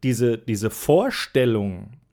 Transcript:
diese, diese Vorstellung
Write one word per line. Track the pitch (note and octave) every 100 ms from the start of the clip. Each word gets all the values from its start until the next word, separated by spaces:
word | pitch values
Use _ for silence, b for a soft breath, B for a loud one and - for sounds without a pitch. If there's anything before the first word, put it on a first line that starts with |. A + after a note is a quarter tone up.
diese, | C3 A#2 A#2+ A#2
diese | - G#2+ G#2+
Vorstellung | - - D3+ B3+ - - C3+ B2 A2 G2+ F2+ G2 B2 _